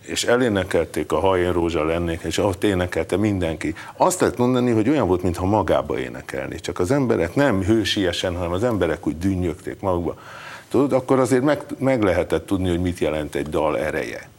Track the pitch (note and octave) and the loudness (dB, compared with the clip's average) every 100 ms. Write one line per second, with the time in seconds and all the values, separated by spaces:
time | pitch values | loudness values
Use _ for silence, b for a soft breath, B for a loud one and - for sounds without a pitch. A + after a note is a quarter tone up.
0 | - E2 G2 B2 B2+ G2 F2+ F2+ E2 - | -6 -4 2 2 4 0 2 0 0 -4
1 | D2+ D#2 F#2+ F#2+ F2 E2+ E2+ E2 D#2 E2 | -2 0 2 2 2 2 0 0 0 0
2 | E2+ E2 E2 - G#2 F#2 G#2 F#2 F2+ E2+ | -2 -4 -4 0 0 2 0 2 0 -2
3 | D#2+ F#2 G#2+ G2 E2 D#2+ D#2 - B - | -2 0 0 0 -2 -4 -6 -8 B 0
4 | E3 F3+ G#2 - B2 B2+ B2 A2 G#2+ D3+ | 0 4 0 2 0 2 2 2 2 2
5 | F#2+ F2+ F#2+ E2+ F#2 G#2 F#2 D2 - B1+ | 2 2 0 0 2 2 2 0 0 -4
6 | B1+ A#1+ - C2+ C2 - - - F2+ C#3+ | -6 -10 -8 -8 -8 -8 -8 -4 0 2
7 | B2 A2 E2+ - C#3+ F#2+ F#2 A2 F#2+ G#2+ | 2 2 2 2 2 2 2 2 2 0
8 | F#2 E2+ F#2 F2 F2 F2+ B2 G#2+ E2+ D2+ | -2 -2 -4 -2 -2 0 0 0 0 0
9 | - D2 F#2+ F#2 F2+ D2+ - B1+ G2 F2 | -4 -2 -2 0 -2 -4 -10 -4 -2 0
10 | D#2+ - B B B B B - C#3+ B2+ | -2 -8 B B B B B 0 2 0
11 | A#2+ C3+ B2+ B2+ D3 C#3 - - C3 C3 | 2 2 4 4 2 0 -4 -2 0 2
12 | G2+ F2 E2 D#2+ - G2 F#2 E2+ F2+ F2 | 2 2 2 -2 0 -2 0 0 0 0
13 | D#2 D#2 D2 C#2+ C#2+ D#2+ D2+ B1 D2+ D2+ | -2 -2 -4 -6 -4 0 0 0 -2 -4
14 | B1+ - - | -6 -10 -16